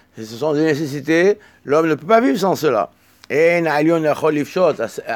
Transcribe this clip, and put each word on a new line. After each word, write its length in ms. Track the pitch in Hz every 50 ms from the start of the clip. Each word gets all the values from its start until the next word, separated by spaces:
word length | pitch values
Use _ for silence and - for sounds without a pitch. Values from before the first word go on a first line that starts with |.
| _ _ _
Ce 60 | 113 110
sont 300 | 107 117 113 147 156 147
des 100 | 147 160
nécessités, 720 | 160 143 139 165 131 139 147 - 147 165 170 180 202 214 - - - _ _ -
l'homme 220 | - 143 160 165
ne 80 | 160 151
peut 120 | - 143
pas 140 | 180 220 226
vivre 180 | 254 277 269 180
sans 160 | 190 185 151
cela. 360 | - 147 151 120 104 87 - _ _ _ _ _ _ - -
En 340 | 127 147 165 170 170 175 165
alyon 380 | 156 143 151 151 160 170 165 156
yachol 300 | 151 135 - 147 156 151
lifshot. 400 | 147 139 - - 185 180 156 123 - 113 104 - - - 151 117